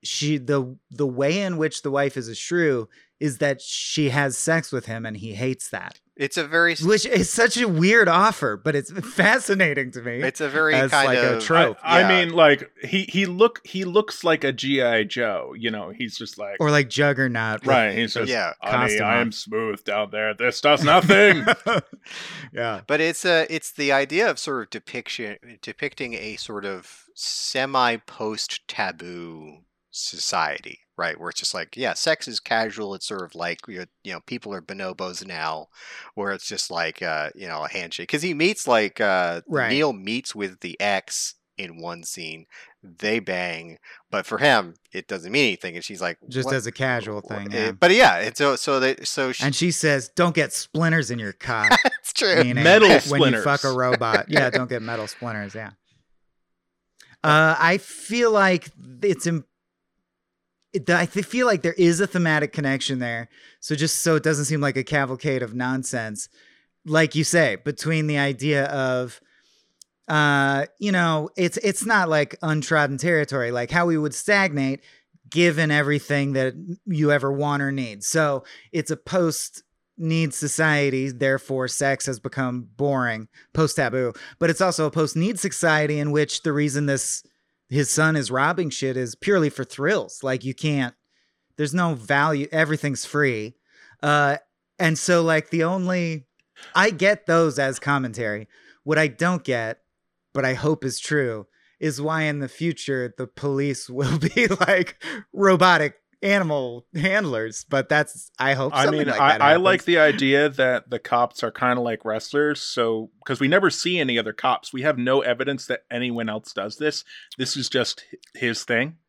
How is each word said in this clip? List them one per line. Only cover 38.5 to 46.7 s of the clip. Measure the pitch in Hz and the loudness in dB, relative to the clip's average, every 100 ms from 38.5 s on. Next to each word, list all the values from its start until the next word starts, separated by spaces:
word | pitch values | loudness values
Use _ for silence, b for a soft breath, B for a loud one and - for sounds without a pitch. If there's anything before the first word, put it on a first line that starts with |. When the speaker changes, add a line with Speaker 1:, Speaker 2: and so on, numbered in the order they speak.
| 208 - | -2 0
Speaker 2:
like, | 117 107 - | 2 2 0
uh, | 107 95 87 85 - | 0 2 0 -4 -4
Speaker 1:
Right. | 151 120 | -4 0
Speaker 2:
Neil | 131 151 | 0 0
meets | 110 95 113 - | -2 -6 -6 -8
with | 107 98 92 | -8 -8 -8
the | 95 87 | -14 -4
ex | 101 98 - - - - _ _ | -2 -2 -2 -8 -8 -10 _ _
in | 92 85 | -14 -12
one | 82 85 | -12 -12
scene. | 82 - 80 80 82 B B B | -12 -12 -12 -14 -20 B B B
They | 98 85 104 113 | -20 -6 -2 -2
bang, | 95 90 90 82 85 78 B B _ | -2 -4 -4 -8 -12 -20 B B _
but | 104 90 | -6 -4
for | 110 | 0
him, | 143 120 90 82 _ | 4 4 2 -10 _
it | 95 - | -14 -10
doesn't | 95 85 | -10 -4
mean | 120 | 0
anything. | 135 92 92 85 | 0 -2 -8 -10
And | |
she's | - 98 | -12 -6
like, | 90 85 - | -6 -8 -10
Speaker 1:
Just | 127 127 | -6 -4
Speaker 2:
"What?" | 135 | -4
Speaker 1:
as | |
a | 113 | -6